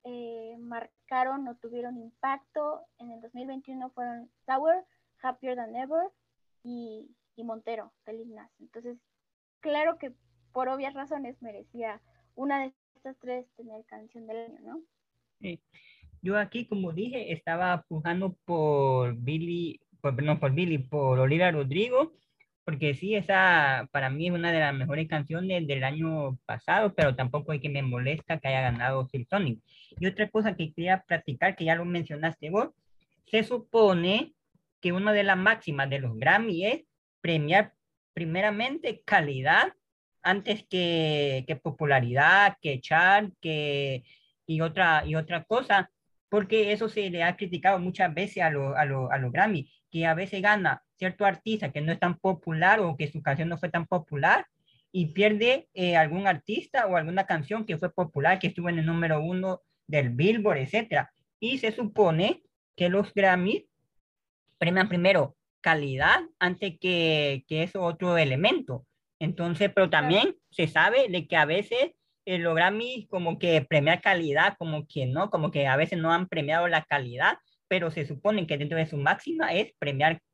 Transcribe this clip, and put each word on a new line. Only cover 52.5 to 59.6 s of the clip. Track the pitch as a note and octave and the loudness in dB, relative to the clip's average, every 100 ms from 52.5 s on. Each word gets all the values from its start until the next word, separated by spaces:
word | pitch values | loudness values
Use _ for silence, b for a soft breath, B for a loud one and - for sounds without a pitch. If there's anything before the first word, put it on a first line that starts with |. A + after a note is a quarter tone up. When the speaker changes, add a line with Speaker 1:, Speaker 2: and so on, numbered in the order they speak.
| D#3+ F3+ A3 | 2 4 4
Speaker 2:
o | F3+ C3 | 2 -2
que | D3+ | -6
su | D#3 | -4
canción | D#3 D3 E3 | -2 -2 -2
no | E3 | -4
fue | F3 | -4
tan | E3+ D#3+ | -4 -2
popular | F3+ D#3+ C#3+ D#3+ A#3 F4+ _ _ _ _ | -4 -2 0 2 2 0 _ _ _ _
y | F#3 D#3+ | -4 -2
pierde, | F3+ G#3 G#3 A#3 C4 - | 2 2 4 2 2 -2
eh, | F#3+ F3+ E3+ | -2 2 4
algún | D#3 F3 G3 | 4 2 0
artista | D#3 - A#3+ - C#4 G#3+ | 0 -2 -6 -2 -2 2
o | F3+ | 0
alguna | D#3+ F#3 F#3+ | 0 -2 0
canción | E3 C3 A3 A3 | -2 -2 -6 -4
que | D#3+ | -4
fue | F3+ | -4
popular, | - E3+ C#3+ D3+ F#3 | -2 -4 0 2 2
que | F#3 | 0
estuvo | F3+ F3 | -2 -2
en | E3+ | 0
el | D#3+ | 0
número | E3 E3 D#3 | 0 0 0
uno | D#3+ F#3 F#3+ F#3 | 0 -2 -4 -6